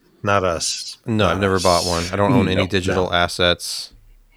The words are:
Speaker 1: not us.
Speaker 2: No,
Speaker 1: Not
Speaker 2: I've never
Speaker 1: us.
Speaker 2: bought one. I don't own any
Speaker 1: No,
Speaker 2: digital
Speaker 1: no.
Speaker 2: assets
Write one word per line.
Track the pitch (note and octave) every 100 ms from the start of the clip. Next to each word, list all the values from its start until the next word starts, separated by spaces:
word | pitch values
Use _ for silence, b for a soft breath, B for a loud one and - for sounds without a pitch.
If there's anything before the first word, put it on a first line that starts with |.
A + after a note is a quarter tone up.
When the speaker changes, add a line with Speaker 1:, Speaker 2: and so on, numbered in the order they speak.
| _ _
Speaker 1:
not | G#2 G2+
us. | F#2 E2 - - - - -
Speaker 2:
No, | A2 F#2+
Speaker 1:
Not | F2+
Speaker 2:
I've |
never | G2 F#2+
Speaker 1:
us. |
Speaker 2:
bought | F#2 F2 F2
one. | E2+ F2
I | G2
don't | G2+
own | F#2+ F#2+
any | F#2+
Speaker 1:
No, | F#2+
Speaker 2:
digital | F#2+ F2+ F#2 F2+
Speaker 1:
no. |
Speaker 2:
assets | F2 F2 - F2+ E2+ - - - - - - _